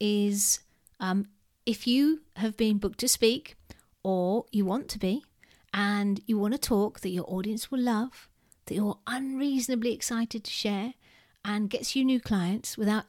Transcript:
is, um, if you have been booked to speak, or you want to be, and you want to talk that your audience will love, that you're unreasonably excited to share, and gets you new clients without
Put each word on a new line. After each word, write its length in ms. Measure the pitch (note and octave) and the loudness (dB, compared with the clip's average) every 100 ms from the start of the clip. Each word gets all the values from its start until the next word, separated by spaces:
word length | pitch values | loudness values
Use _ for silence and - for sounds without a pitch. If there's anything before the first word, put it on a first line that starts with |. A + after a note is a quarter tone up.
is, 580 | G#3 G#3 G3+ G3+ - - - _ _ - | 0 2 2 2 0 -2 -6 _ _ -6
um, 280 | F#3 F#3+ G3+ _ _ _ - | -2 -2 -2 _ _ _ -4
if 220 | G#3+ A#3+ | -2 2
you 340 | B3+ D4 D#4 - - | 4 4 2 -4 -4
have 220 | A3 G#3 | -4 2
been 200 | A3 G#3 | 2 2
booked 220 | G3+ - | -2 -2
to 80 | B3+ | -2
speak, 480 | - A3+ B3+ - - - - _ _ | 4 4 4 -4 -20 -20 -20 _ _
or 420 | F#3+ F#3 F3+ A3 - | -2 0 2 0 0
you 140 | G#3 F#3+ | 0 2
want 240 | A#3 - | 0 -4
to 100 | G#3 | -4
be, 240 | F#3 C4 - _ _ _ _ | -2 -2 -6 _ _ _ _
and 460 | G3 G3+ G#3 G3+ G3 - | -2 0 2 0 0 0
you 120 | G#3 | 0
want 160 | G#3 | 0
to 60 | C#4 | 0
talk 400 | - G#3 G#3+ - | 2 2 2 -2
that 100 | F#3+ | -4
your 160 | F3 - | -4 -4
audience 440 | F#3 G#3 A3+ - | -4 -4 -4 -4
will 80 | C4 | -2
love, 480 | B3 G#3+ B3+ - - _ _ _ - | 0 0 -2 -8 -20 _ _ _ -6
that 100 | G3 | -2
you're 240 | G#3 - - | -2 -4 -6
unreasonably 840 | C4 C4+ C4 C#4+ C4+ A#3+ A#3+ A#3 | -6 -4 -2 0 0 0 0 0
excited 500 | - - A#3 A#3 A3+ | -2 -2 -2 -2 -6
to 80 | - | -8
share, 440 | - G#3+ G3 A#3 - _ _ _ _ G#3 | -4 -2 -2 -4 -10 _ _ _ _ -6
and 240 | G#3 G3+ | -2 -2
gets 260 | - - C4+ | -4 -2 0
you 80 | |
new 160 | C4 B3+ | 2 2
clients 580 | - G3+ F3 G#3+ - - | 2 0 2 -2 -6 -2
without 280 | G#3 G#3+ | 0 0